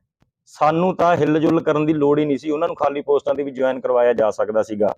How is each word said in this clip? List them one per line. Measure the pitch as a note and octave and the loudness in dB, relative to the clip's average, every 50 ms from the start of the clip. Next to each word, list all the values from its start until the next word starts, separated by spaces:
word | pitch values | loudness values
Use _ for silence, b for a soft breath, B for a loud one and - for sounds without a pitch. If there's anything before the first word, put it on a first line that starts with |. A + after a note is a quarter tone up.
| _ _ _ _ _ _ _ _ _ | _ _ _ _ _ _ _ _ _
ਸਾਨੂੰ | _ - - D3+ D3+ D#3 E3 F3+ F#3 F3 | _ -6 0 0 2 2 2 0 0 0
ਤਾਂ | - E3+ E3+ F3 | 0 2 2 2
ਹਿੱਲ | C#3+ D3 D3 D3+ D#3+ | 2 2 0 0 2
ਜੁਲ | D3+ E3 D#3+ E3 | 2 2 0 0
ਕਰਨ | C#3+ D3+ D3+ D3 D3+ | 0 0 0 0 0
ਦੀ | D3+ D#3+ | 0 0
ਲੋੜ | D3+ C#3+ C#3+ D3 D3+ | 0 2 2 2 2
ਹੀ | D3+ | 0
ਨਹੀਂ | D3 C#3+ B2 | -2 -2 -4
ਸੀ, | - D#3 | -4 -4
ਉਹਨਾਂ | D3+ D3+ E3 F3 | -4 -2 -2 -4
ਨੂੰ | E3+ | -4
ਖਾਲੀ | - D#3 C#3+ C#3 D3 | -2 -4 -4 -4 -4
ਪੋਸਟਾਂ | C#3 - C#3+ C3+ - C#3+ C#3 | -2 0 0 0 0 -2 -4
ਤੇ | C3+ C#3+ | -4 -4
ਵੀ | C#3+ | -6
ਜੁਆਇਨ | C3 B2 C3 C3 C3 C3 | -4 -2 -2 -2 -2 -2
ਕਰਵਾਇਆ | A#2+ B2 B2+ B2 A#2+ A#2+ A#2+ | -2 0 2 2 2 2 2
ਜਾ | A2+ A2+ G#2+ | 2 0 0
ਸਕਦਾ | G2+ - G#2+ G2+ G#2+ A2 G#2 | 0 -2 -4 -2 0 -2 -2
ਸੀਗਾ। | - G#2+ G2+ G#2 F#2+ - | -2 -2 -2 -2 -2 -2